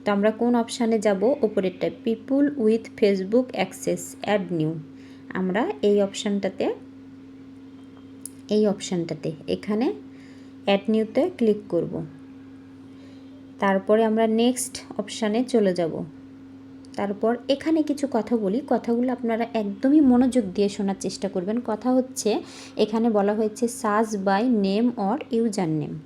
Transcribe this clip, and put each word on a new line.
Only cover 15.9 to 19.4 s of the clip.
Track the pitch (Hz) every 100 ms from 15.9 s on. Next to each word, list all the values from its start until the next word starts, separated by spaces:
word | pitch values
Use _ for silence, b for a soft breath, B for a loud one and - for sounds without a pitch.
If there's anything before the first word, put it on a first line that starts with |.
| - 175 - - - - - - - - -
তারপর | 202 202 226 240 -
এখানে | 285 311 320 302
কিছু | 285 262 240
কথা | 214 233
বলি, | 196 226 285
কথাগুলো | 247 240 233 254 247
আপনারা | 233 220